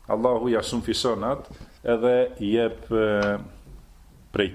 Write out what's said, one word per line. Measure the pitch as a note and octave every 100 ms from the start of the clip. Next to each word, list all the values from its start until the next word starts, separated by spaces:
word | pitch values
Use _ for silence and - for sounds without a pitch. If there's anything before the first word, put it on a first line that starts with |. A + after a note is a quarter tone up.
| -
Allahu | A2 B2 A#2 B2
ja | A2
shumëfishon | G2+ A#2+ A2 G#2+ B2+ G#2+
atë | A2 C#3 - - - -
edhe | - A#2 B2 B2 B2 B2+
i | G2+
jep, | A2+ A2+ - -
e, | A2+ G#2+ G#2 G2+ G#2 - - - - - - - - -
prej | - F#2+